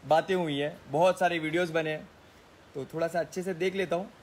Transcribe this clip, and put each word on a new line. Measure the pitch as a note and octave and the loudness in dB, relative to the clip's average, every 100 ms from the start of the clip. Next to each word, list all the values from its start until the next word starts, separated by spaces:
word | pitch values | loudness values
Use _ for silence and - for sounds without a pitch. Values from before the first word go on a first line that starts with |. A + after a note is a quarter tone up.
| C3+ | 4
बातें | D#3 E3 F#3 | 2 4 0
हुई | E3 C#3+ | 0 -2
हैं, | D3 F3 B2+ | -2 -6 -4
बहुत | D3 F#3 F3+ | 4 4 4
सारे | F3+ E3+ | 2 2
videos | D#3 E3 F3+ | 0 0 0
बने | D#3+ D#3 | 0 -2
हैं, | D#3 F#3+ - - - - - - C#3+ | -4 -8 -20 -20 -20 -20 -20 -14 -10
तो | B2+ | -8
थोड़ा | D#3+ E3 | -4 -2
सा | E3+ | -2
अच्छे | D#3 - | -4 -4
से | F#3 | -6
देख | E3+ F#3 F#3+ | -2 -2 0
लेता | F3+ E3+ | -2 -2
हूँ | G#3+ - | -4 -14